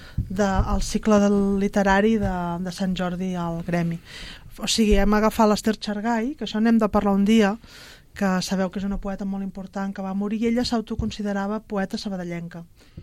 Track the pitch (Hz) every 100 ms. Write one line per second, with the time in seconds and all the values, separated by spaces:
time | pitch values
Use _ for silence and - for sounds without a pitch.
0 | - - - 185 202 190 196 202 - 208
1 | - 208 202 202 196 196 196 208 196 196
2 | 214 226 202 180 175 170 185 170 190 180
3 | 180 175 185 180 170 165 170 170 170 170
4 | - - - - - - 214 - 214 202
5 | 202 214 214 - 214 202 - 214 - 208
6 | 220 233 233 302 208 214 226 226 214 208
7 | 202 196 202 226 202 220 - - - -
8 | - - 196 185 - 190 185 196 196 185
9 | 202 190 196 196 196 190 190 196 196 196
10 | 190 196 202 220 233 233 240 233 220 226
11 | 220 - 208 196 196 214 - 202 190 220
12 | 214 190 175 170 170 170 170 - - -